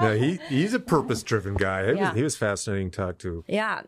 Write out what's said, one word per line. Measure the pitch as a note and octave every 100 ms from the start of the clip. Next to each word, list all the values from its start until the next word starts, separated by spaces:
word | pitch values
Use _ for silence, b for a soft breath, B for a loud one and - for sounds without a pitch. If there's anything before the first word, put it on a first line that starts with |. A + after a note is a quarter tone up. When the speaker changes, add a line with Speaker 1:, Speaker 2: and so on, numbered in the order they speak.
Speaker 1:
Yeah, | A2 G#2+
he, | C3 F3+ -
he's | C3+ F#3+
a | A#3+
purpose-driven | - D#3+ B2+ A2+ - A2 F#2+ G2
guy. | G2 F#2+ G2
He | E3
Speaker 2:
Yeah. | -
Speaker 1:
was, | G#2
he |
was | D3 -
fascinating | G#2+ G2+ - G2 F#2+
to | -
talk | F#2 F2+
to. | F#2+ E2+ -
Speaker 2:
Yeah. | G3+ G#3+ F#3+